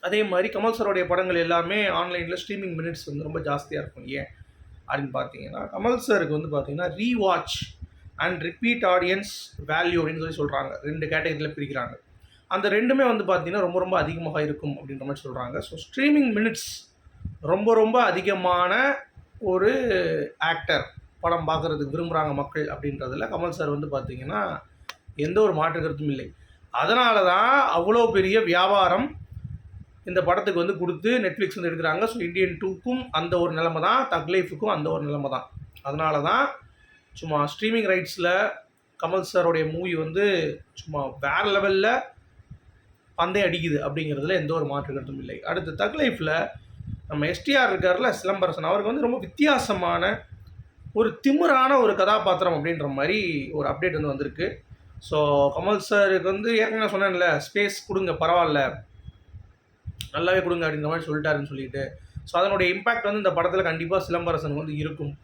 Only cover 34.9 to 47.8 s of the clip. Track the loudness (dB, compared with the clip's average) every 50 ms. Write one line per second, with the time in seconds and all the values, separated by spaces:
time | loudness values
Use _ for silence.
34.9 | -2 -2 -4 -4 -4 -4 -4 -4 -4 -6 -8 -10 -16 -18 -18 -18 _ -14 -10 -8
35.9 | -4 -2 0 0 0 0 2 2 2 2 2 0 -2 -10 -20 -20 _ _ _ _
36.9 | _ _ _ _ -18 -14 -6 -2 0 0 0 0 -2 -2 -2 0 2 2 2 2
37.9 | 2 2 0 -4 -6 -2 0 2 2 2 2 0 -4 -8 -18 _ _ _ _ _
38.9 | _ _ -4 -2 -2 -2 -2 0 0 2 4 4 2 2 0 -2 -2 -4 -4 -2
39.9 | -2 -2 -4 -2 -2 0 2 2 2 2 0 -2 -6 -8 -14 _ _ -18 -14 -8
40.9 | -6 -4 -4 -6 -6 -4 -4 -2 0 0 0 2 2 2 2 2 2 2 2 2
41.9 | 2 0 -2 -6 -18 -20 _ _ _ -20 -20 _ -20 -20 _ -20 _ _ _ _
42.9 | _ _ _ _ _ -2 -2 0 2 2 2 2 0 0 0 0 0 0 0 -2
43.9 | -4 -4 -4 -4 -4 -4 -2 0 0 0 0 0 -2 -2 -2 -2 -4 -6 -6 -6
44.9 | -8 -8 -8 -8 -10 -10 -10 -10 -12 -10 -6 -4 -4 -4 -4 -6 -2 -2 -2 -2
45.9 | 0 2 0 0 2 0 -2 -2 0 0 -2 -4 -8 -16 -20 -20 -20 -16 -12 -12
46.9 | -12 -12 -10 -8 -4 -2 -2 -2 -2 -4 -2 2 4 4 4 4 2 2